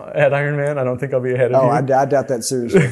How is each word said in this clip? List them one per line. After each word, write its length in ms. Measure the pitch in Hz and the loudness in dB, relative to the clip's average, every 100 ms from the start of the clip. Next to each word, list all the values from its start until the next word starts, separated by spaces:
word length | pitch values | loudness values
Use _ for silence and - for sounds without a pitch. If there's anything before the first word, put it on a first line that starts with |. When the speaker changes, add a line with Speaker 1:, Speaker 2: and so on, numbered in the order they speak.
| - | -8
Speaker 1:
at 180 | 156 143 | 0 2
Ironman. 460 | 139 143 147 143 147 | 2 -2 -2 -2 -2
I 60 | |
don't 140 | 127 123 | -4 -4
think 140 | 139 | -2
I'll 80 | 131 | -2
be 140 | 127 | -2
ahead 180 | 127 123 | 0 2
of 100 | 131 | 4
Speaker 2:
Oh, 40 | 127 | 4
Speaker 1:
you. 60 | |
Speaker 2:
I 100 | 117 | 2
d-, 100 | 131 | 2
I 140 | 131 139 | 0 2
doubt 200 | 139 127 | 0 0
that 140 | 123 | -4
seriously. 460 | 110 131 120 196 131 | -4 -4 0 2 2